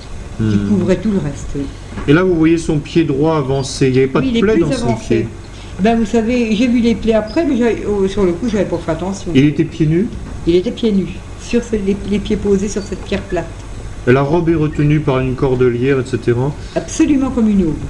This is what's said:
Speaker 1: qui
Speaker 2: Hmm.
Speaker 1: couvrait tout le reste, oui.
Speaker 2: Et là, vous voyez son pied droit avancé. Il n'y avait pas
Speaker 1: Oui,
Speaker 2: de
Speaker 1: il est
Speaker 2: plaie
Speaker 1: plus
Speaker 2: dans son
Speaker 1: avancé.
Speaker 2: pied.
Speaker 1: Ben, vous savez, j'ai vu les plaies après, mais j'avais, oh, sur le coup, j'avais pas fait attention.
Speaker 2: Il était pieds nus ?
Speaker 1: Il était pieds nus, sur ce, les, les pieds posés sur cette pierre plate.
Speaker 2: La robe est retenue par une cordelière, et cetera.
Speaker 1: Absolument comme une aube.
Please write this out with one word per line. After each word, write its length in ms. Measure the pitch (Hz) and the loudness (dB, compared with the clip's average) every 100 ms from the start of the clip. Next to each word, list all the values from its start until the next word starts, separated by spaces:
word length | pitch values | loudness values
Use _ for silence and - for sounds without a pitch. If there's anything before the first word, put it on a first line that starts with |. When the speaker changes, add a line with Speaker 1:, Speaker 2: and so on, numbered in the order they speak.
| - - - - | -12 -12 -10 -2
Speaker 1:
qui 40 | 110 101 | 0 0
Speaker 2:
Hmm. 120 | 101 | 2
Speaker 1:
couvrait 260 | 196 170 185 | 0 2 0
tout 140 | 220 | 0
le 60 | 196 | -2
reste, 300 | 147 - - 143 | -2 -8 -8 -6
oui. 80 | 139 - - - - | -8 -10 -12 -6 2
Speaker 2:
Et 60 | |
là, 100 | 160 | 4
vous 120 | 185 165 | 4 4
voyez 220 | 160 165 | 4 2
son 200 | 160 151 | 0 -2
pied 260 | - 170 | 0 0
droit 320 | 147 135 160 156 | 2 2 2 0
avancé. 500 | 131 139 131 - 131 | 0 -2 -2 0 2
Il 40 | |
n'y 60 | 127 | 4
avait 100 | 131 | 2
pas 120 | 151 | 2
Speaker 1:
Oui, 60 | 262 | 0
Speaker 2:
de 40 | |
Speaker 1:
il 60 | 233 | 2
est 40 | |
Speaker 2:
plaie 120 | 208 | 2
Speaker 1:
plus 80 | 190 | 2
Speaker 2:
dans 100 | 156 | 2
son 140 | 247 127 | 0 -2
Speaker 1:
avancé. 180 | 113 - 113 | -2 0 -2
Speaker 2:
pied. 120 | 113 - - - - - | -2 -8 -14 -16 -12 0
Speaker 1:
Ben, 160 | 214 233 | 2 2
vous 60 | 214 | 2
savez, 500 | 233 220 247 220 214 | 0 0 0 2 2
j'ai 120 | 254 | 2
vu 120 | 240 | 4
les 160 | 233 - | 2 2
plaies 180 | 214 | 2
après, 320 | 220 214 320 320 | 0 0 -2 0
mais 120 | 233 | 2
j'avais, 260 | 233 170 196 | 2 0 -2
oh, 220 | 202 190 | 0 0
sur 160 | 208 | 2
le 80 | 180 | 0
coup, 160 | 165 233 | 0 -2
j'avais 140 | 202 165 | 0 0
pas 120 | 165 | -2
fait 80 | - | -4
attention. 360 | 156 185 196 180 135 | -4 -4 -6 0 2
Speaker 2:
Il 80 | 147 | 2
était 200 | 156 147 | 2 -2
pieds 200 | - 151 | 0 0
nus ? 220 | 170 233 - - - 170 | 2 0 -6 -10 -6 0
Speaker 1:
Il 80 | 180 | 2
était 160 | 226 | 0
pieds 220 | - 226 | -2 0
nus, 240 | 196 165 - - - | 0 -2 -8 -12 -14
sur 200 | - 233 | -2 -2
ce, 120 | - 220 | -2 -2
les, 220 | 196 196 - | -2 -2 -2
les 100 | 202 | -2
pieds 180 | 208 208 | -2 -2
posés 320 | 208 196 208 | 2 0 0
sur 120 | 208 | -6
cette 180 | - 185 | -8 -10
pierre 180 | - 196 | -6 -6
plate. 260 | - 175 - - - - - - 127 | -4 -6 -6 -12 -12 -10 -10 -4 2
Speaker 2:
La 140 | 135 | 4
robe 280 | 139 170 165 | 4 2 2
est 60 | 165 | 2
retenue 460 | 151 151 147 151 | 0 2 2 2
par 180 | 147 131 | 2 0
une 160 | 131 123 | 0 0
cordelière, 640 | 139 127 127 120 131 135 | 0 4 2 4 2 2
et 60 | 120 | 0
cetera. 420 | 117 - 120 139 - - - | -2 0 0 0 -4 -6 -6
Speaker 1:
Absolument 540 | - - 294 269 262 | -4 0 2 2 2
comme 200 | 240 214 | 2 2
une 140 | 196 | 4
aube. 120 | 165 139 | 2 -2